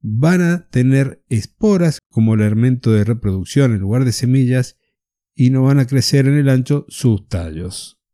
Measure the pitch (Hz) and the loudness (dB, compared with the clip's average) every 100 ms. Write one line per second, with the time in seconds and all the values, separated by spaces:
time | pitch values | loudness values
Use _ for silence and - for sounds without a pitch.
0 | 110 110 151 180 175 175 - 127 127 135 | -4 0 2 4 2 0 -2 0 2 2
1 | 135 - _ 113 - _ 220 196 170 147 | 0 -6 _ -6 -6 _ 0 2 0 -2
2 | _ - 110 110 107 107 123 127 117 110 | _ 0 2 2 0 0 0 0 0 0
3 | 104 117 107 95 90 139 139 107 98 117 | 0 -2 -4 -4 -4 0 0 0 -2 -2
4 | 131 117 123 131 123 127 127 _ _ _ | -2 -2 0 0 2 0 -4 _ _ _
5 | _ _ _ - 127 131 131 143 127 135 | _ _ _ 0 0 2 2 2 0 -2
6 | 120 143 135 143 139 131 127 143 - - | 0 0 2 0 2 0 0 -4 -6 -4
7 | 127 107 - 92 82 80 90 - - _ | -2 -2 -4 -8 -8 -10 -12 -14 -18 _
8 | _ | _